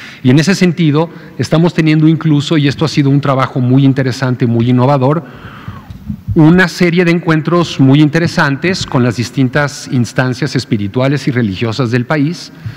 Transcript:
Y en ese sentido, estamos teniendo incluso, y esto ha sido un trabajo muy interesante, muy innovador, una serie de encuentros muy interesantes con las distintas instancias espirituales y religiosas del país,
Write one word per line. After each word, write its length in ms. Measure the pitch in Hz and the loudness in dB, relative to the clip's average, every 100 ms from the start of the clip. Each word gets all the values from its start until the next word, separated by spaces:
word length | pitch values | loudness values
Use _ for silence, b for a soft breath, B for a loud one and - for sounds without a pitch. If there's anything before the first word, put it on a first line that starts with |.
| B B | B B
Y 80 | 127 | 2
en 80 | 139 | 4
ese 160 | 160 190 | 4 2
sentido, 540 | 180 160 160 143 165 B B B | 2 2 2 2 0 B B B
estamos 360 | 123 160 170 | -2 2 2
teniendo 340 | 165 160 156 156 | 2 2 4 4
incluso, 500 | 160 160 147 139 165 | 2 2 0 0 0
y 100 | 143 | 0
esto 180 | 143 156 | 0 -2
ha 20 | |
sido 220 | - 139 | 0 2
un 120 | 139 | 2
trabajo 380 | 143 131 127 139 | 0 0 -2 -2
muy 260 | 123 131 139 | 2 4 2
interesante, 600 | 131 131 113 151 131 120 | 2 -2 -4 -4 -2 0
muy 220 | 113 117 | 0 2
innovador, 540 | 127 127 143 127 160 - B B B B B B B - - - | 2 2 2 0 -2 -6 B B B B B B B -12 -10 -2
una 360 | - 151 180 185 | 4 4 4 2
serie 340 | - 180 170 | 0 0 2
de 80 | 175 | 0
encuentros 680 | 170 165 156 151 175 165 - | 0 0 -2 0 -2 0 2
muy 200 | 131 143 | 4 6
interesantes 840 | 151 160 170 - 151 135 170 185 - | 4 2 -2 0 -2 0 -4 -4 -2
con 180 | 139 | -2
las 140 | 123 120 | 0 -2
distintas 720 | 110 - 131 147 143 - - | -4 -2 -2 0 -2 -4 -6
instancias 640 | 135 117 - 127 117 147 139 | -4 -2 -2 -4 -2 -4 -4
espirituales 720 | - 110 101 123 131 143 147 | -4 -4 -4 -2 0 -2 -2
y 40 | |
religiosas 600 | 123 110 90 117 110 123 | -2 -2 -2 -4 -2 -2
del 140 | 120 113 | -2 -2
país, 480 | 156 143 170 - - B | -2 -2 -4 -14 -16 B